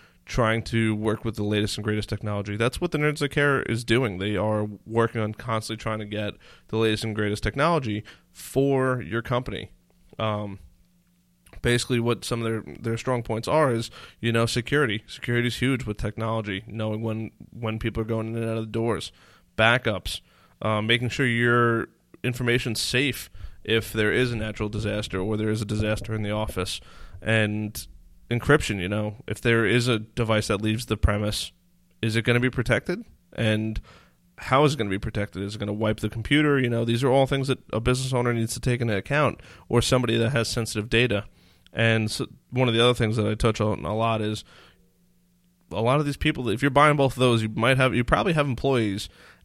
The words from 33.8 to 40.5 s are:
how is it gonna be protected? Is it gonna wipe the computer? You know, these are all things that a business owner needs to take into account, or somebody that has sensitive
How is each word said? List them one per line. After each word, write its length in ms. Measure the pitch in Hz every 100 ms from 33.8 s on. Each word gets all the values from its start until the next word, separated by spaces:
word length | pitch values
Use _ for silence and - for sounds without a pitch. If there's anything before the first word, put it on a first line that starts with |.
| - - - _ _ -
how 260 | - 131
is 100 | 147
it 40 | 143
gonna 120 | 101
be 80 | 95
protected? 460 | 113 104 101 95
Is 100 | 101
it 40 | 104
gonna 140 | 104
wipe 280 | 104 110 110
the 80 | 107
computer? 500 | 113 107 147 151 139
You 100 | 123
know, 160 | 117
these 200 | 117 120
are 40 | 135
all 200 | 135 131
things 180 | 135 135
that 140 | 127 -
a 60 | 110
business 340 | 120 127 131
owner 200 | 127 123
needs 200 | 117 113
to 60 | 117
take 200 | 127 120
into 160 | 117 98
account, 420 | - 143 139 - - - -
or 120 | 120
somebody 380 | - 127 117 113
that 120 | 113
has 180 | 135
sensitive 420 | 110